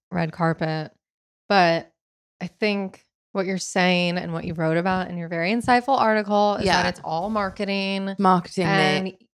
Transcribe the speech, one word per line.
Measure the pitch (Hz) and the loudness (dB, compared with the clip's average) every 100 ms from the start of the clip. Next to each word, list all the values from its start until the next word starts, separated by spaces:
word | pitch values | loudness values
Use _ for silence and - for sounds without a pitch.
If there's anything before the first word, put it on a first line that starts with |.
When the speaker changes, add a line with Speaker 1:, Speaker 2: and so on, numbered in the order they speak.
| _ | _
Speaker 1:
red | 175 165 | -4 -4
carpet, | - 165 160 160 156 156 _ _ _ _ _ - | -2 -2 0 -4 -4 -8 _ _ _ _ _ 0
but | 202 170 165 - _ _ _ _ - | 4 4 2 -4 _ _ _ _ -14
I | 180 | -14
think | - 214 202 190 - _ _ _ | -4 -2 -2 -6 -12 _ _ _
what | 196 185 | -6 -4
you're | 185 | -4
saying | - 190 180 180 175 175 | -2 0 2 2 0 -2
and | 170 | -4
what | 165 | -6
you | 175 | -6
wrote | 165 160 165 | -2 0 0
about | 185 185 185 | 0 -2 -4
in | 175 | -8
your | 165 | -6
very | 170 175 | -2 0
insightful | 233 240 247 247 262 | 0 2 2 4 2
article | 220 214 202 208 208 202 | 4 2 2 2 2 2
is | |
Speaker 2:
Yeah. | 185 180 | 2 2
Speaker 1:
that | 180 | 0
it's | - | -4
all | 160 160 202 | -6 -4 -4
marketing. | 220 190 190 196 196 196 196 196 190 | -4 -4 -4 -4 -2 -2 -4 -4 0
Speaker 2:
Marketing, | 190 180 - - 180 | 4 4 0 -2 2
Speaker 1:
And | 196 151 - | 2 2 0
Speaker 2:
mate. | 185 - _ | -4 -10 _